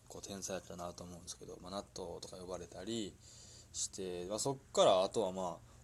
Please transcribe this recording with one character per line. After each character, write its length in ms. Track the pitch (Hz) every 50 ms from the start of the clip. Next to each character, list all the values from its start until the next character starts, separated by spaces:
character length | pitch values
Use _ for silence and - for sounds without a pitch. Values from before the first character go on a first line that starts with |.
| - -
子 120 | - -
天 220 | - - 101 98
才 140 | 92 - 98
や 40 | 90
っ 20 | -
た 120 | - -
な 160 | 87 87 87 87
と 100 | - 87
思 120 | 87 87
う 40 | 85
ん 20 |
で 80 | 87 90
す 80 | - -
け 80 | -
ど、 120 | 90 90 90
ま 80 | 90 90
あ、 20 |
納 140 | 95 101 101 - -
豆 240 | - 95 85 85 80
と 80 | - -
か 100 | - 95
呼 100 | 90 90
ば 100 | 92 87
れ 80 | 87
た 180 | 85 - 87 92
り 300 | 104 117 117 107 90 - - - - - - - - - - - -
し 160 | - - - -
て、 380 | - - 95 92 87 87 87 90
ま 80 | 104
あ、 40 | 113
そ 140 | - 139 135
っ 180 | 139 - - -
か 100 | - 190
ら 200 | 143 101 92 95
あ 60 | 98
と 120 | - 120
は 100 | 107 92
ま 120 | 92 95 92
あ 260 | 87 82 - - - - -